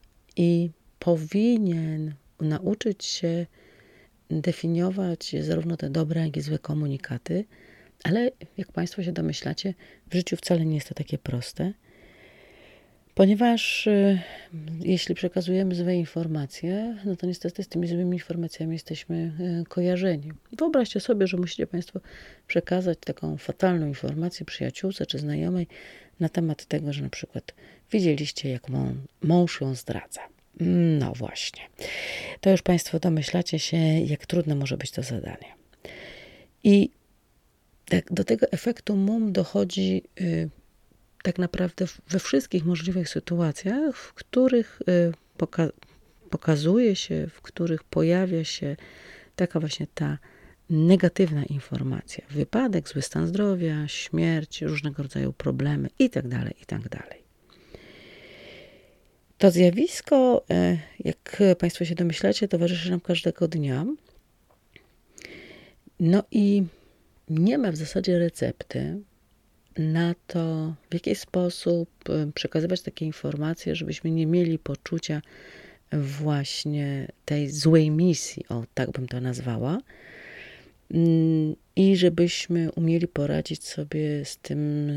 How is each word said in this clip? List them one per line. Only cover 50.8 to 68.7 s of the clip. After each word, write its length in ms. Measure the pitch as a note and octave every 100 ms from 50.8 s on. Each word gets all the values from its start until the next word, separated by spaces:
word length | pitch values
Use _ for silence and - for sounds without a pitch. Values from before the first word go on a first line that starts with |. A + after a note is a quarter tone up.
| E3 F#3 F3 - F3+ D3
informacja. 800 | C#3 C#3 - C3 C3 B2+ - - -
Wypadek, 580 | C#3+ C#3 A3 C4 F3 C#3+
zły 140 | D3
stan 240 | - D#3 E3
zdrowia, 640 | G3 G#3 F#3 E3 D3+ D3
śmierć, 720 | - - D#3+ E3 D#3+ D#3 -
różnego 400 | D3+ D3 D3 C#3+
rodzaju 300 | C#3 C#3 C3
problemy 560 | - C#3+ C3 C#3 C#3+ C3+ -
i 120 | C4
tak 180 | C3+ B2+
dalej, 260 | A#2+ A#2+ -
i 40 | -
tak 220 | G#2+ A2+
dalej. 320 | - - - _ _ _ _ - - - - - - - - - - - - _ _ _ _ _ -
To 120 | G3
zjawisko, 920 | F3 F3+ F#3+ E4+ - - C#4 B3+ A#3+ -
e, 280 | F3 F3+ E3+ - -
jak 440 | - - - - G3+ F3
Państwo 260 | F3 -
się 100 | E3
domyślacie, 540 | E3+ F3 D#3 G3+ - G#3
towarzyszy 420 | E3 F3 F3 F3
nam 100 | F3+
każdego 480 | - F3 E3+ - E3
dnia. 380 | D#3+ C#3+ C3 G3 D4+ _ _ _ _ _ _ _ - _ _ _ - - - - - - _ - -
No 240 | E3 G3 -
i 340 | A3+ G3+ G3+ F3 - _ _ _ _ -
nie 300 | D#3 F#3 C#4+
ma 140 | G#3+
w 40 | D#3
zasadzie 420 | D#3 F#3+ F#3+ F3
recepty 840 | E3+ - B2 - -